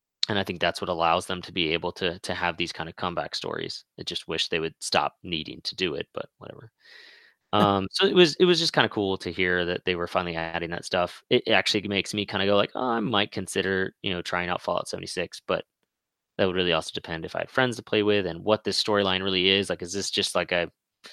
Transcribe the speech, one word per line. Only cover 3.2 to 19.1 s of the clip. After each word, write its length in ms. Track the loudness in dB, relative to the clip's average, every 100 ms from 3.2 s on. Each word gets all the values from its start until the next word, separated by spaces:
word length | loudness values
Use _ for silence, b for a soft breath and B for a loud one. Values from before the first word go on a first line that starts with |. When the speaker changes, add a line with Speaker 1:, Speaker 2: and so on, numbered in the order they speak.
| -6 -6
Speaker 1:
stories. 500 | -6 -6 -8 -10 -16 -14
I 40 |
just 240 | -10 -8 -4
wish 220 | -4 -2
they 100 | -2
would 160 | -2 -6
stop 360 | -2 0 0 -4
needing 380 | -8 -6 -6 -10
to 140 | -10 -4
do 180 | -2 -2
it, 120 | -6
but 160 | -10 -12 _
whatever. 340 | -18 -18 -20 _ B B B B B B _
Speaker 2:
<laughs> 0 |
Speaker 1:
Um, 340 | 4 6 4 0
so 140 | 2 4
it 80 | 8
was, 200 | 6 6
it 80 | 4
was 140 | 4
just 140 | 2
kinda 160 | 2 2
cool 280 | 2 0 0
to 120 | -4
hear 340 | 0 2 2 0
that 200 | -2 0
they 100 | -2
were 120 | 0
finally 280 | -2 -2 -2
adding 340 | -4 -4 -4
that 140 | -6 -2
stuff. 380 | 0 0 -2 0
It 180 | 0 4
actually 380 | 2 2 0 0
makes 260 | -2 -2
me 120 | -2 -2
kinda 200 | 0 2
go 100 | 4
like, 140 | 2 -2
"Oh, 140 | -2
I 80 | 0
might 300 | 0 0 0
consider, 640 | -4 -4 -2 0 0 -2 -6
you 80 | -6
know, 80 | -6
trying 260 | -4 -4 -2
out 120 | -4
Fallout 280 | -2 -4 -4
seventy-six," 520 | -8 -8 -6 -6 -6 -4
but 180 | -4 -4 _ _ _ _ _ _ -2
that 80 | 0
would 80 | 2
really 180 | 2
also 180 | 2 0
depend 320 | -8 -8 -8 -6
if 100 | -6
I 40 |
had 100 | -4
friends 260 | 0 0 0
to 60 |
play 200 | -2 2
with 220 | 4 2 0
and 160 | -2 0
what 180 | 2 2
this 160 | -2
storyline 400 | 2 2 2